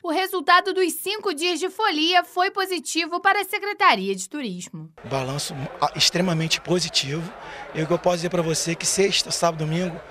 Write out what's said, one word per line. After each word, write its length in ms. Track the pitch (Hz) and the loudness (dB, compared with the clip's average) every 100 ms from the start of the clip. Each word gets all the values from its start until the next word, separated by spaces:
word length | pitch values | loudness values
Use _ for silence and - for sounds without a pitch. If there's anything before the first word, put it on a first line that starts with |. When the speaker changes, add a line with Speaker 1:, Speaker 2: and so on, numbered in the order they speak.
Speaker 1:
o 80 | 349 | -2
resultado 640 | 320 381 370 285 359 370 | 0 0 0 4 4 4
dos 200 | 370 359 | 2 0
cinco 380 | - 370 427 415 | 0 -6 -4 -4
dias 280 | 294 349 320 | -2 -2 -2
de 80 | 370 | -4
folia 560 | 403 427 302 330 359 | 0 0 2 4 4
foi 260 | 339 - 381 | 2 0 0
positivo 720 | 392 381 359 - 320 330 349 | 0 -2 -2 -2 -2 -2 0
para 220 | 392 403 | 2 2
a 20 | |
Secretaria 680 | 392 403 403 403 370 220 190 | 0 -4 -4 2 4 4 2
de 160 | 190 - | -4 -6
Turismo. 640 | 302 226 180 175 160 160 - | -6 -6 -6 -10 -12 -14 -16
Speaker 2:
Balanço, 500 | 113 135 127 143 - 147 143 - | -6 -4 -2 -4 -6 -6 -10 -2
ah, 120 | 147 | -2
extremamente 680 | 151 - 170 185 160 160 - | 2 2 2 2 2 0 -2
positivo. 720 | - 175 160 - 135 151 165 - - - - | 0 0 2 -2 -2 -4 -6 -10 -14 -14 -8
E 80 | 156 | -4
o 40 | 156 | 0
que 60 | |
eu 60 | 170 | 2
posso 180 | 185 175 | 2 0
dizer 140 | 170 | 0
pra 120 | 175 | 0
você 300 | 160 156 - | 0 0 -2
é 20 | |
que 120 | 165 165 | -2 0
sexta, 440 | - 196 - - | 2 4 2 0
sábado, 340 | - 170 160 | 0 0 2
domingo, 360 | 156 165 185 165 - | 0 0 -2 -6 -12